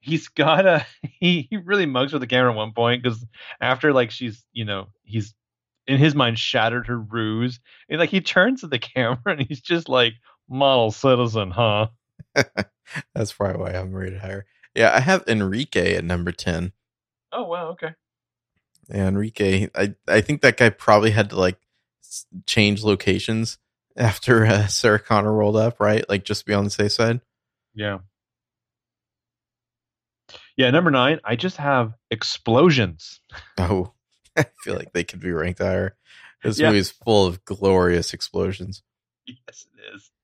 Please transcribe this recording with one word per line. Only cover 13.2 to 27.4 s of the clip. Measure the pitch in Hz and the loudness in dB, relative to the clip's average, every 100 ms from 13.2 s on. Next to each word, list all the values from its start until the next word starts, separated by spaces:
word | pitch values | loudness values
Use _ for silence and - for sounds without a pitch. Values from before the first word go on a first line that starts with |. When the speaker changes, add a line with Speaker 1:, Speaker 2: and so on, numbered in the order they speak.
| 104 | -8
Speaker 2:
probably | - 101 92 | -4 -6 -4
why | 90 | -6
I'm | 92 95 | -8 -8
rated | 95 95 95 | -8 -10 -10
higher. | 95 98 101 _ _ | -12 -14 -14 _ _
Yeah, | - 113 | 2 4
I | 107 | 4
have | 131 190 - | 2 0 0
Enrique | 113 95 101 151 107 90 90 | -2 0 -4 -4 -2 0 -2
at | |
number | 85 87 87 | -2 -4 -4
ten. | 87 - 85 90 - _ _ _ _ _ | -6 -6 -4 -6 -10 _ _ _ _ _
Speaker 1:
Oh, | - | -10
wow, | 196 170 165 | -8 -8 -8
okay. | 170 165 165 _ _ _ _ _ _ _ _ _ | -10 -12 -14 _ _ _ _ _ _ _ _ _
Speaker 2:
Yeah, | 101 95 | -4 -2
Enrique, | 98 110 - 98 95 101 | 0 -4 -2 0 2 -2
I, | - 101 101 - | -2 -4 -4 0
I | 120 | 0
think | - 147 | 2 2
that | 135 - | 2 4
guy | 120 | 2
probably | - - 107 110 | 2 4 6 6
had | 107 104 | 2 0
to, | 95 | 0
like, | 92 92 _ _ _ _ | 0 -2 _ _ _ _
s-, | _ - - 90 - | _ -20 -18 -18 -4
change | - 104 101 | 2 2 2
locations | 107 98 - 95 - 110 113 - _ _ _ - | 0 0 2 -2 -2 -4 -4 -8 _ _ _ -2
after, | 120 98 - 117 | -2 -2 4 4
uh, | 110 104 104 | 6 4 2
Sarah | - 117 107 | 0 2 2
Connor | - 110 104 | 2 0 2
rolled | 107 104 107 | 2 2 2
up, | 113 123 | 0 0
right? | 104 110 - | 0 0 0
Like, | 101 | -4
just | - 104 | -2 -8
to | - | -2
be | |
on | 101 | 0
the | 101 | 0
safe | - 104 | 0 -2
side. | - 117 120 _ _ | 0 0 0 _ _